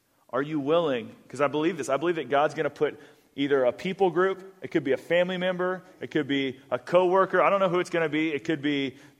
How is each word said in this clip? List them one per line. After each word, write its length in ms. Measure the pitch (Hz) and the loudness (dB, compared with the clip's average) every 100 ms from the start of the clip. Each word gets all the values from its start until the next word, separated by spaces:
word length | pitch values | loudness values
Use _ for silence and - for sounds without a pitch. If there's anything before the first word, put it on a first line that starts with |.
| _ _ _ | _ _ _
are 120 | 123 | -4
you 160 | 147 156 | -4 -4
willing? 560 | 135 170 160 123 110 - - | 0 0 0 -2 -6 -16 -12
'Cause 140 | 127 | -2
I 60 | 143 | 0
believe 280 | 147 160 165 | 2 -2 -2
this. 140 | 135 | -2
I 80 | 135 | 0
believe 180 | 165 160 | 0 -2
that 140 | 127 | 0
God's 240 | 139 151 | 2 2
gonna 160 | 139 147 | 0 -6
put 280 | - 147 - - _ _ - | -2 -2 -2 -18 _ _ -4
either 280 | 143 139 | 0 2
a 80 | 123 | 2
people 380 | - 185 190 185 | 0 -4 0 2
group, 440 | 160 190 185 - - | 2 0 -2 -12 -16
it 60 | 135 | -4
could 160 | 160 | -2
be 80 | 139 | 0
a 40 | 127 | -2
family 400 | - 170 180 185 | 2 2 2 -2
member, 460 | 185 180 180 185 - - | -2 -2 -4 -4 -10 -14
it 100 | 123 | -4
could 160 | 160 135 | -2 0
be 300 | 139 135 123 - | 0 -2 -6 -6
a 80 | 123 | -8
coworker. 640 | - 180 180 190 185 185 | 2 2 4 4 4 2
I 80 | 160 | 2
don't 100 | 196 | 2
know 80 | 190 | 2
who 120 | 175 | 0
it's 100 | 175 | -2
gonna 180 | 170 160 | -2 0
be. 240 | 151 160 | 0 -2
It 120 | 139 | -2
could 180 | - 156 | -4 -2
be, 340 | 147 143 135 - - - | 0 -2 -2 -8 -18 -16